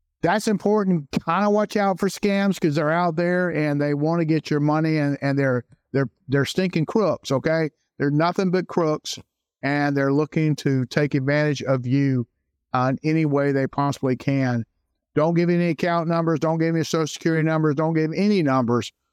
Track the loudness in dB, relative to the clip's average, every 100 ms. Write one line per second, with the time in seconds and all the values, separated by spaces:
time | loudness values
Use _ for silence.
0 | _ _ 0 0 0 0 2 2 2 0
1 | 0 -4 -2 0 2 2 0 0 0 0
2 | -2 0 0 2 0 0 0 0 0 0
3 | 0 0 0 0 0 0 0 0 0 0
4 | 0 0 0 0 0 0 2 2 2 0
5 | 0 -2 -2 0 0 -2 -4 _ _ -2
6 | -2 -6 -2 0 0 0 0 0 0 0
7 | 0 -2 -2 -2 0 0 -2 -6 _ -4
8 | 0 2 2 0 0 0 0 0 0 -2
9 | -6 -12 -14 _ _ _ -4 -2 0 0
10 | 2 0 0 0 0 0 0 0 0 -2
11 | 0 0 0 0 0 -2 -2 -2 0 0
12 | 2 0 -4 _ _ _ _ -2 0 -2
13 | -2 0 2 0 0 0 -2 -2 -2 -2
14 | -2 -2 -2 -2 0 -2 -6 _ _ _
15 | _ -2 0 2 2 2 0 0 0 0
16 | 0 0 0 0 0 0 0 0 0 -2
17 | -4 -4 -2 0 0 2 0 0 0 0
18 | -2 0 0 2 2 2 2 0 -2 -12
19 | _